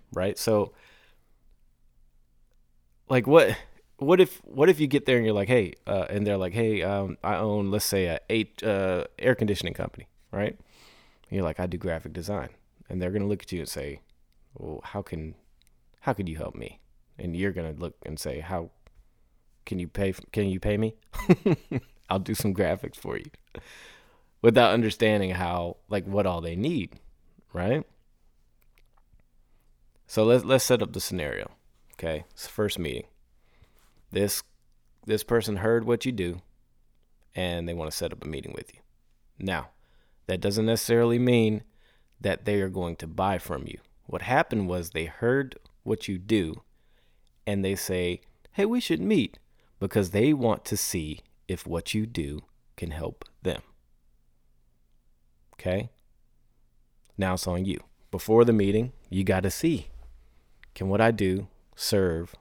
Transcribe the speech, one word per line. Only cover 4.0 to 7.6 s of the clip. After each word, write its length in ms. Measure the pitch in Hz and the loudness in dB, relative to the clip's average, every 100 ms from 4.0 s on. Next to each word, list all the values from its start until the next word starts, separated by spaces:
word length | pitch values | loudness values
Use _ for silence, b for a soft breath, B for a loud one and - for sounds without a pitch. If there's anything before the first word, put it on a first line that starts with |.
| 139 180 | 4 6
if, 180 | 185 - | 6 2
what 240 | - 135 170 | -10 4 4
if 120 | 151 | 6
you 60 | 143 | 2
get 200 | 143 - | 2 4
there 100 | 123 | 2
and 80 | |
you're 100 | 110 | 4
like, 140 | 104 98 | 2 4
"Hey," 260 | 123 92 - - | 2 2 -4 -4
uh, 200 | 98 82 | -2 0
and 160 | 101 104 | -2 0
they're 100 | 98 | 0
like, 160 | 92 | -2
"Hey, 280 | 90 113 104 | 0 0 0
um, 340 | 90 101 98 - | 0 -2 -4 -4
I 140 | - 92 | -4 -2
own, 340 | 107 104 | 0 0